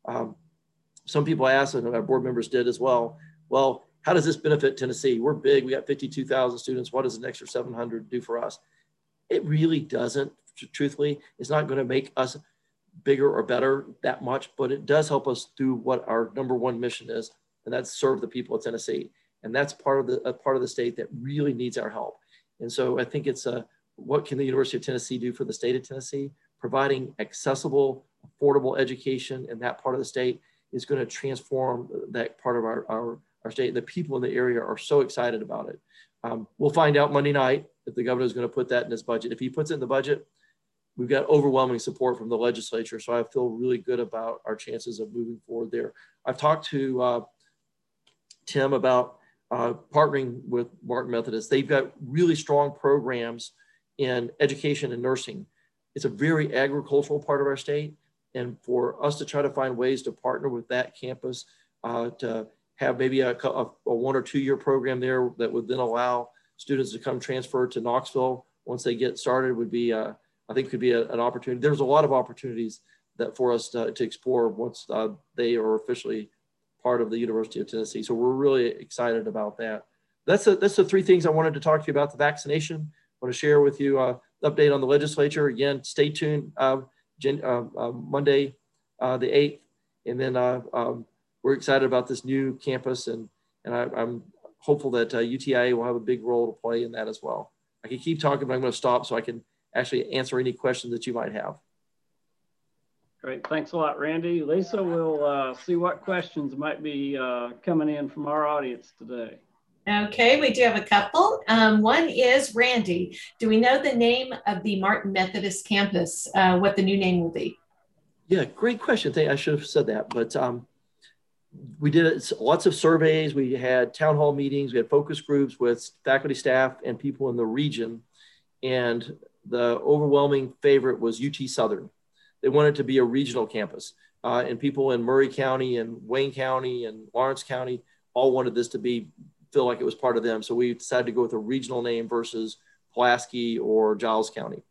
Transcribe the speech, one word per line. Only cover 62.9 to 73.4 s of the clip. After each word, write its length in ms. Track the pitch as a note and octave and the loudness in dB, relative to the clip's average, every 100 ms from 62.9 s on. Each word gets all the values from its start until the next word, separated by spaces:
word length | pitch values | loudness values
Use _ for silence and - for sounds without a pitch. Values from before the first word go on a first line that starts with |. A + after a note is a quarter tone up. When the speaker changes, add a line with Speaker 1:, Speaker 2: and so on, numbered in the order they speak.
| B2 | 0
Speaker 1:
maybe 260 | C3 C3+ | 0 2
a, 100 | B2+ | 2
a, 380 | A#2+ C3+ - G#2+ _ - | 0 -2 -2 -4 _ -4
a 80 | |
one 200 | A#2 C3 | -2 0
or 80 | C3+ | -2
two 160 | B2 C#3+ | -2 -2
year 180 | C3+ C3+ | 0 0
program 440 | - C3+ B2+ B2+ | 2 0 0 -2
there 320 | B2+ B2+ B2 - | 0 0 0 -2
that 140 | A#2 | -2
would 140 | A#2+ A2 | -2 -2
then 140 | B2+ | -2
allow 500 | A#2+ A#2 B2 B2 A#2+ _ _ _ | 0 0 0 -2 -4 _ _ _
students 360 | - C3+ A#2 | -4 -2 -2
to 80 | A2 | -4
come 180 | C3+ B2+ | -6 -6
transfer 480 | - C3 B2 C3 B2 | -4 -6 -2 -2 0
to 140 | B2 | -2
Knoxville 640 | A#2 B2 C3 C3+ B2+ B2+ _ _ - | 0 -2 -2 -2 0 -2 _ _ -10
once 180 | B2 | -6
they 100 | B2+ | -4
get 240 | A2+ B2+ - | 0 -2 -2
started 380 | - B2+ C3 A#2 | -2 0 0 -2
would 140 | A2+ | -2
be, 220 | A#2+ A#2 | 0 0
uh, 200 | A2 A2 G#2+ _ _ - | 0 -4 -10 _ _ -6
I 60 | |
think 160 | A2+ C3 | -4 -4
could 80 | A#2 | 0
be 140 | B2 | 2
a, 180 | A#2+ A2+ | 2 0
an 80 | A#2 | 0
opportunity. 420 | A#2+ B2 C3 B2 | -2 -2 -6 0
There's 200 | C#3+ C#3+ | 2 2
a 40 | |
lot 200 | C#3+ D3 | 4 4
of 80 | D3 | 4
opportunities 720 | C3 - A#2 C3 A2+ A2+ - _ _ _ - | 2 0 -8 -10 -6 -6 -8 _ _ _ -8
that 200 | A#2 | -6
for 160 | - | 0